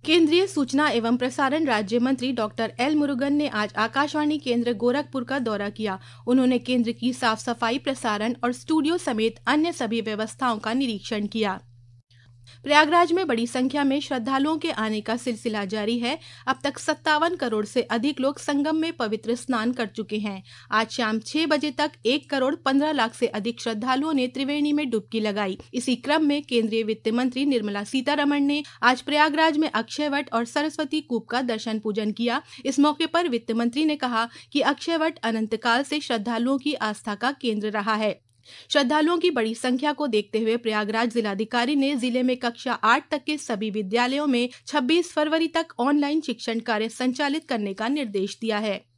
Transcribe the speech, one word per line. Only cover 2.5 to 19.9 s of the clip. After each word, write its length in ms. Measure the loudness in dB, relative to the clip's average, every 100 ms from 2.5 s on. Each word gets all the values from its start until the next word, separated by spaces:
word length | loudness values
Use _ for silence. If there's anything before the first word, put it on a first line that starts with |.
| -2 -6 -2
एल 160 | 0 2
मुरुगन 360 | 0 0 0
ने 160 | 0 0
आज 240 | -2 -4 -2
आकाशवाणी 640 | -2 0 -2 0 0 0
केंद्र 340 | 0 0 0
गोरखपुर 520 | 0 0 0 -2 -6
का 140 | -4 -2
दौरा 300 | -2 -2 -4
किया। 320 | -4 -6 -6 -12 -12 2
उन्होंने 320 | 4 4 2
केंद्र 340 | 2 0 0
की 200 | 0 -2
साफ 260 | 0 -2 -2
सफाई, 400 | -4 -2 -2 -2
प्रसारण 560 | -4 -4 -2 -2 -2 -2
और 80 | -4
स्टूडियो 460 | -4 0 0 2 0
समेत 360 | 0 0 0 0 0
अन्य 260 | 2 2
सभी 280 | 0 -2 -2
व्यवस्थाओं 580 | -2 -4 -6 -2 -2 -2
का 140 | -2
निरीक्षण 540 | -2 -2 -4 -6 -4 -4
किया। 340 | -2 -2 -4 -12 -20 -20 -20 _ -20 -20 -20 -20 -14
प्रयागराज 480 | 4 6 6 6 6
में 140 | 2 2
बड़ी 200 | 0 0
संख्या 380 | 0 0 2
में 160 | 2 0
श्रद्धालुओं 560 | -2 -4 0 0 2 0
के 140 | -2
आने 300 | -2 -2 -2
का 160 | -2 -4
सिलसिला 480 | -2 -4 -4 -4
जारी 340 | -4 -2 -2 0
है। 200 | -2 -4 -8 -10 -4
अब 120 | -2
तक 140 | -2 -4
सत्तावन 580 | -4 -2 2 4 2 0
करोड़ 280 | -2 -2
से 180 | 0 -2
अधिक 380 | 0 0 0 0
लोग 180 | -2 -2
संगम 380 | -2 0 2 0
में 160 | -2
पवित्र 420 | -2 -4 -2 -4
स्नान 380 | -4 -2 -2 -2
कर 140 | -2
चुके 320 | -6